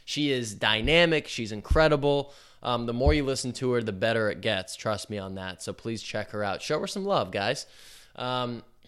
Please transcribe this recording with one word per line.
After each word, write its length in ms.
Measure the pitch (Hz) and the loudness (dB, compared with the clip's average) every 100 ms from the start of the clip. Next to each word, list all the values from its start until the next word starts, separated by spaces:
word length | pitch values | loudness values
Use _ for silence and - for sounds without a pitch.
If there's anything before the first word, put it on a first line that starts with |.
| - | -8
She 260 | 147 147 | -2 0
is 240 | 131 113 98 | 0 -2 0
dynamic. 720 | 113 110 120 160 170 156 151 | 2 2 4 6 6 4 0
She's 240 | - 110 | -6 -6
incredible. 840 | 107 - 156 156 147 143 143 139 - - - | -6 2 4 6 4 4 2 0 -10 -20 -8
Um, 220 | 117 120 117 | -2 -2 0
the 80 | |
more 200 | 120 139 | 2 4
you 120 | 151 135 | 4 2
listen 260 | 131 127 | -2 -4
to 200 | 117 127 | -4 0
her, 100 | 120 | 0
the 80 | 110 | -2
better 400 | 95 113 113 107 | -2 0 2 0
it 80 | 76 | 0
gets. 380 | 110 101 92 - | -2 -2 -4 -6
Trust 320 | 110 104 - | -4 -4 -4
me 80 | 104 | -8
on 180 | 95 95 | -8 -8
that. 260 | 92 92 | -10 -10
So 120 | - | -10
please 280 | 98 117 113 | -8 -6 -8
check 280 | - 113 104 | -6 -6 -6
her 120 | 107 | -4
out. 200 | 101 - | -2 -4
Show 180 | - 156 | -2 -4
her 80 | 190 | -2
some 160 | 202 | -4
love, 280 | 196 180 95 | 0 0 0
guys. 340 | 101 101 131 - - - - - - | 0 -2 -2 -6 -18 -20 -20 -20 -8
Um, 480 | 127 127 123 117 - _ | -4 -2 -2 -6 -12 _